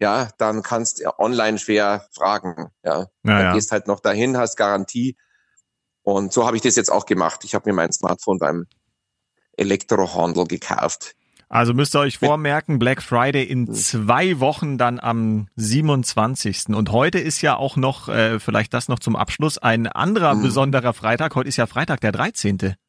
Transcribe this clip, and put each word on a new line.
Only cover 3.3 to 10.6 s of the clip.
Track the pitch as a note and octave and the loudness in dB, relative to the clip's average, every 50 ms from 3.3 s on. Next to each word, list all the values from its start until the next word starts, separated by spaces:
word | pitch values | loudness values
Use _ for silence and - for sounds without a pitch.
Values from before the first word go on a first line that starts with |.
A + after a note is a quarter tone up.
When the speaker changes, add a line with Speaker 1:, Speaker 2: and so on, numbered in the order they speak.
| G#2+ G#2 | 2 4
Speaker 2:
ja. | G2 F#2 F2+ | 4 4 2
Speaker 1:
gehst | G2 G#2 - | 2 0 0
halt | A2+ G#2 - - | -2 -2 -2 -2
noch | G2+ - | -4 0
dahin, | - G#2+ G2 G#2 A#2 B2+ C3 B2 | 0 0 0 2 2 0 2 0
hast | A#2+ G#2+ - - | 0 -2 0 0
Garantie. | A2 G2+ G2+ G2 G2 - - A#2+ A#2+ C3 B2 - _ _ _ _ _ _ _ _ _ _ _ _ _ _ _ _ _ | 2 2 2 0 -2 -4 -4 -4 -2 -2 -4 -6 _ _ _ _ _ _ _ _ _ _ _ _ _ _ _ _ _
Und | - G2+ G2 G2+ F#2+ - | 0 0 0 0 0 2
so | - A#2 | 2 2
habe | A#2+ A2+ A2+ | 2 2 2
ich | |
das | - - - | 2 2 2
jetzt | B2 G#2 - | 2 2 2
auch | - G2 - | 2 0 2
gemacht. | - G2+ F2+ F2 D#2+ - - - | 0 0 2 2 0 0 -4 -8
Ich | - - | -6 -6
habe | G2+ - G#2+ | -2 0 0
mir | G2+ | 2
mein | F2+ E2 E2+ F2 | 2 0 0 -2
Smartphone | - - F2 F2 - - - G2 F#2 | -2 -2 -2 -2 -2 -2 -2 0 0
beim | E2 C#2+ D#2 E2+ F2 - _ _ _ _ _ _ _ _ _ _ _ _ _ _ _ _ _ | 0 0 -2 -2 -6 -10 _ _ _ _ _ _ _ _ _ _ _ _ _ _ _ _ _
Elektrohandel | - - G2 G2 F#2+ - - A#2 G2 F#2+ E2+ E2+ F2 E2+ E2+ E2+ F2 F2+ | -4 0 0 0 -2 0 0 0 2 2 0 0 0 0 0 2 0 0
gekauft. | E2 F2 D#2+ | -2 -4 -6